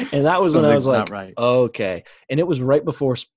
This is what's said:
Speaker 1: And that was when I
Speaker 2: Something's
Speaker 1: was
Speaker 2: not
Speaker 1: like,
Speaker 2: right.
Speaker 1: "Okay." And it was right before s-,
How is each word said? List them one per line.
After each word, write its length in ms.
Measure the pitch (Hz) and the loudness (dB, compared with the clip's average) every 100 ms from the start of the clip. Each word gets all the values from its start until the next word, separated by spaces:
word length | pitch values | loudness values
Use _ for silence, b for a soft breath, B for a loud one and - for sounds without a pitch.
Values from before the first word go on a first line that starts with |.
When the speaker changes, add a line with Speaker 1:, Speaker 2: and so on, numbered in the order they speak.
| 254 | -6
Speaker 1:
And 140 | 143 147 | 0 0
that 160 | 180 | 2
was 120 | 185 160 | 2 2
when 100 | 147 | 4
I 120 | 143 | 2
Speaker 2:
Something's 80 | 131 | 2
Speaker 1:
was 20 | |
Speaker 2:
not 120 | 120 | 0
Speaker 1:
like, 100 | 104 | -2
Speaker 2:
right. 240 | 104 95 110 | -8 -12 -4
Speaker 1:
"Okay." 680 | 120 127 120 - 98 90 - B B | 0 2 0 -2 -6 -6 -12 B B
And 100 | 135 | -4
it 80 | 175 | -2
was 140 | 139 | -2
right 220 | 127 147 | 2 0
before 300 | 160 - 139 | 0 -4 -4
s-, 120 | 120 - | -4 -8